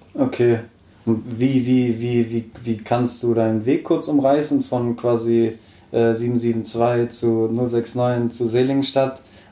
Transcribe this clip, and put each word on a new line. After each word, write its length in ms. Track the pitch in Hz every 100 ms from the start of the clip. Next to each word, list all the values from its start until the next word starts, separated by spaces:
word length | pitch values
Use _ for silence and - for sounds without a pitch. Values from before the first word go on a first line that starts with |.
| -
Okay. 460 | - 127 - 120 113 - _ _ -
Und 340 | 117 110 123 113
wie, 260 | 131 131
wie, 360 | 120 127 120 110
wie, 320 | 120 120 113
wie, 180 | 117 110 -
wie 120 | 120 107
kannst 440 | - 120 120 -
du 100 | 117
deinen 320 | 113 113 110
Weg 200 | 113 160
kurz 240 | - 160 151
umreißen 560 | 147 131 147 147 139
von 320 | - 123 120 120
quasi, 600 | 123 117 117 117 113 110 - - -
äh, 220 | 117 117
sieben 260 | 113 120 120
sieben 240 | 117 113
zwei 420 | 110 117 120 120 117
zu 420 | - 117 113 113
null 160 | 117 123
sechs 260 | 117 117
neun 380 | 127 123 120 120
zu 160 | - 117
Seligenstadt? 760 | 120 131 139 135 135 135 131 - - -